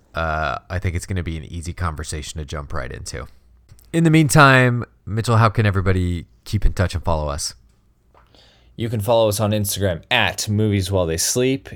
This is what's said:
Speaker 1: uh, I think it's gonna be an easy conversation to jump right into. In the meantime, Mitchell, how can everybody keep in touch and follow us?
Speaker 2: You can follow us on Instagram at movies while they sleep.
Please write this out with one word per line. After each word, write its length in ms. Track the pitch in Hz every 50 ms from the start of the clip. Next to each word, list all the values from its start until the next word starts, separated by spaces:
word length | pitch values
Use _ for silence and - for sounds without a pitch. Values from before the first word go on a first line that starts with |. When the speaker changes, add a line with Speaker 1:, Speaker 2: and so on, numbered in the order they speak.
| _ _ -
Speaker 1:
uh, 420 | 78 82 80 78 78 78 71 62 - - _
I 100 | 87 90
think 160 | - 95 80
it's 100 | 90 -
gonna 160 | - 101 92 80
be 140 | 82 82 78
an 60 | 71
easy 280 | - - 85 78 87 82
conversation 680 | - 87 85 76 73 80 - - 78 73 - - 82
to 60 | 76
jump 280 | - - 76 71 69 -
right 180 | 65 64 64
into. 360 | 60 58 76 - - 57 - - - _ _ _ _ _ _ _ - - _ _ -
In 120 | 165 165
the 40 | 160
meantime, 760 | 156 160 160 135 - 160 143 135 131 127 127 123 120 120 - - _ _ _
Mitchell, 320 | - 98 113 107 - 117 113
how 120 | 117 110
can 160 | - - 110 104
everybody 580 | 90 98 87 98 92 92 90 87 87 85 78 - _ _ _
keep 220 | - - 101 -
in 80 | - -
touch 220 | - 92 85 -
and 80 | 80 -
follow 240 | - 82 78 76 73
us? 260 | 71 - - - - - _ _ _ _ _ _ _ _ _ _ _ _ _ _ _ _ _ _ _ _ _ _ _
Speaker 2:
You 140 | - 120 113
can 120 | 117 113
follow 260 | 101 120 120 113 113 107
us 100 | 101 104
on 120 | 110 104
Instagram 500 | 107 107 104 98 - 98 98 95 85 78 - _
at 380 | 127 120 107 90 - - - -
movies 400 | 104 104 110 107 101 101 90 90
while 160 | 98 92 90
they 120 | 80 80 90
sleep. 520 | - - - 123 127 131 135 135 - - -